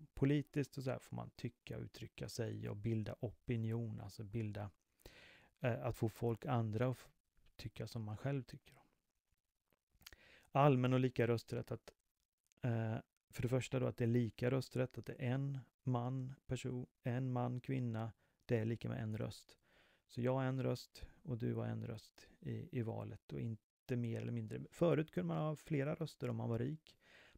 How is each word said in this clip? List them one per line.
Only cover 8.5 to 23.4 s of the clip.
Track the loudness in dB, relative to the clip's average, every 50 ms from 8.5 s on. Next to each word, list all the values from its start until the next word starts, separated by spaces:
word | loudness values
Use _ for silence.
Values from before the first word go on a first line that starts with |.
| -12 -18 -18 -20 -20 -20 -20 _ _ _ _ _ _ _ _ _ _ _ _ _ _ _ _ _ _ _ _ _ _ _ -20 -20 -20 -20 -20 -20 -20 -20 -8 _
Allmän | 4 8 8 8 8 8 6 6 6
och | 6
lika | 4 4 4 4 4 4
rösträtt, | 4 2 0 -2 -4 -4 -4 -4
att, | -6 -8 -8 -12 -20 _ _ _ _ _ _ _ _ _ _ _ _ _
eh, | 0 0 2 2 2 0 -2 -2 -4 _ _ _ _ _
för | -6 -2
det | 0 2
första | 2 2 2 2 0 0
då | 0
att | 0 0 2
det | 2
är | 4
lika | 6 4 4 2 0 0 0 2
rösträtt, | 2 2 0 0 0 0 0 0 -2 -8
att | -10
det | -10 -8
är | -4 -2 0
en | 0 0 0 -2 -2 -4 -8 -10 _ _ -2
man, | 0 0 2 2 0 -2 -2 -4 -6 -8 -10 _ -4
person, | -4 -4 -2 -4 -4 -4 -6 -8 _ _ -2
en | -2 0 0 0 0
man, | 0 0 0 0 -2 -2
kvinna, | -4 -2 -2 0 0 0 0 -2 -2 -4 -6 _ _ _ _ _ _
det | 2 2 2
är | 4
lika | 2 0 -2 -2 -4
med | -4 -2 -2
en | -4 -2 -4
röst. | -4 -6 -6 -10 -16 -20 -20 _ _ _ _ -20 -20 _ _ _ _ _
Så | -4 -2
jag | 0 2 2
har | 2 2
en | 0 0 2 2
röst | 2 0 0 -4 -10 -16 -14 -14 -14 -14 -12 -8
och | -6 -4 -2
du | 0 0 0
har | 0 -2
en | -2 -2 -4 -4 -6
röst | -8 -8 -12 -16 _ -20 -20 -20 -18 -12
i, | -8 -6 -6 -6 -6 -6 -4 -2
i |
valet | -2 -2 -2 -4 -6 -8 -10 -12 _ -10 -6
och |
inte | -4